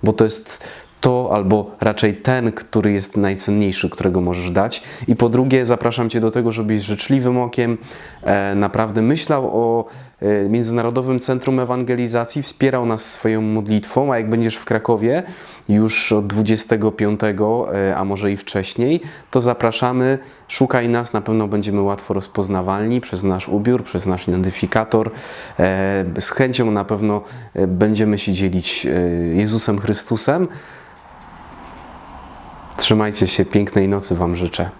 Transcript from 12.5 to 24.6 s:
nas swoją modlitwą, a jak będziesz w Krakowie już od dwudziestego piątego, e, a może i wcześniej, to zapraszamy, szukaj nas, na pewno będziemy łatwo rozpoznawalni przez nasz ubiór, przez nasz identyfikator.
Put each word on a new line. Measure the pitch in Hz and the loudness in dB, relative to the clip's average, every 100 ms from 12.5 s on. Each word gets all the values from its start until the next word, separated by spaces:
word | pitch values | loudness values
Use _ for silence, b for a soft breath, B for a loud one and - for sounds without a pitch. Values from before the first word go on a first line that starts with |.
| - 135 127 120 | 0 2 2 0
nas | 110 - | 0 -2
swoją | - 113 110 | -2 0 0
modlitwą, | 110 107 104 107 104 - 143 | 0 0 2 0 2 0 2
a | 123 | 0
jak | 110 | 0
będziesz | 113 113 - | 0 0 -2
w | |
Krakowie | - 113 - 113 110 151 185 B B B - | -2 0 2 2 2 0 -2 B B B 2
już | 104 110 110 - | 4 4 0 2
od | 107 101 | 0 2
dwudziestego | 104 107 110 - 113 107 | 0 2 2 2 2 2
piątego, | 104 107 104 110 98 107 117 - | 0 -2 0 -2 0 0 0 -2
e, | 98 98 - | 0 0 0
a | |
może | 98 98 101 | -2 -2 -2
i | 101 | -2
wcześniej, | - 101 95 - 123 170 147 B B | -4 -4 -4 -2 0 0 -2 B B
to | 127 | 0
zapraszamy, | 120 120 117 113 123 127 127 135 B B B | 2 2 0 2 0 2 2 0 B B B
szukaj | - - 131 120 | 0 2 2 2
nas, | 117 120 | 0 0
na | 107 | -4
pewno | 104 110 104 | 0 0 0
będziemy | 104 101 101 | -2 0 0
łatwo | 98 98 - | 0 -2 -4
rozpoznawalni | 98 95 - 95 95 92 98 107 123 | -4 -4 -4 -2 0 0 -2 0 -2
przez | - 92 | -2 -2
nasz | 95 92 - | 0 -2 0
ubiór, | 104 107 123 | 0 2 0
przez | 98 90 95 | 0 -4 -2
nasz | 90 - | -2 0
identyfikator. | 90 95 - | 0 0 -2